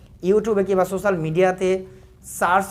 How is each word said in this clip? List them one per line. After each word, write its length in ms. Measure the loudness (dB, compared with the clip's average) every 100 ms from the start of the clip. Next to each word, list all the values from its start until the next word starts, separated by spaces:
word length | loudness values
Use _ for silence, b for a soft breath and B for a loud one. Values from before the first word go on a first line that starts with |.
| B -6
YouTube-এ 400 | 0 2 2 0
কিংবা 200 | 0 0
সোশ্যাল 300 | 0 -2 -2 -2
মিডিয়াতে 680 | -2 2 0 2 -2 -2 -6 B B B -14 -4
সার্চ 280 | 2 2 0